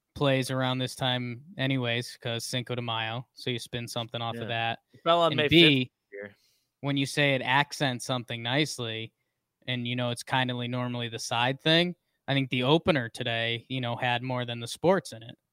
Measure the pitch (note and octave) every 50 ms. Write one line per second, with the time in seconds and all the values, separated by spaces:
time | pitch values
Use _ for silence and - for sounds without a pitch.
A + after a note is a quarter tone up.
0 | _ _ - - D3 C#3 C3+ C3 B2+ - C3 C3 C3 B2+ B2+ C3 B2+ B2+ - -
1 | C3+ B2+ B2+ B2 B2 B2 A#2 A#2+ C#3+ E3+ G#3 - C3+ C3+ C3+ C3 B2 A#2 A#2 A#2+
2 | B2 - - - - A#2+ A#2 A#2 - - - B2+ A#2+ - B2 A#2+ A#2+ A#2 A2+ A2+
3 | A2+ A2 A2+ B2+ B2 _ _ - - C3 B2 A2+ - - - A#2+ A#2 - - A#2+
4 | A2+ G#2+ - A#2 A#2 A#2 A2+ A#2 A2+ G#2+ A#2 A2+ A2+ A2+ A2+ - _ _ _ -
5 | - E3 E3+ E3+ E3 D#3+ C#3 C#3 D3+ C#3 D3+ E3+ E3 D3+ C#3 C3 B2+ - _ _
6 | _ _ G2+ G2+ G#2 G2+ - _ _ _ _ _ _ _ _ - C3+ C#3+ C#3 C#3
7 | C#3 C3 - D3+ D3 C#3 C3+ B2+ A#2 B2 B2+ C#3+ C#3+ - - - D3+ C3 B2 A#2
8 | - - C3 B2 A#2 - A#2+ A#2 A#2 A#2 B2+ D3 D#3 C#3 - - A#2+ A2+ A2 A2
9 | A2+ A2 _ _ _ _ _ _ _ _ _ _ - B2+ B2+ B2 A#2+ A#2+ B2 B2
10 | B2 A#2+ A#2+ - - - C#3+ C3 B2+ B2 B2 B2 A#2+ A#2+ B2 B2 B2 B2 A#2+ A#2+
11 | A#2+ A2+ A2+ A2+ - - B2 A#2 A#2+ C3 C#3 - - D#3+ D#3+ E3 F3 F3+ E3+ _
12 | _ _ _ _ _ - C#3 C#3 C3+ B2+ C3+ B2 B2 C3 D#3 E3 - F#3 E3 C3+
13 | A#2 A2+ - - A#2+ A#2+ A2+ A2+ A#2 A#2 A#2 A2+ - - C3 C3 B2 A#2+ A#2+ -
14 | B2+ B2 A#2+ A#2+ B2+ C3 B2+ B2 B2 A#2+ A#2+ A#2+ A#2+ - - - - E3 G3 F3+
15 | - - A#2 A2+ A2+ A#2+ - _ _ _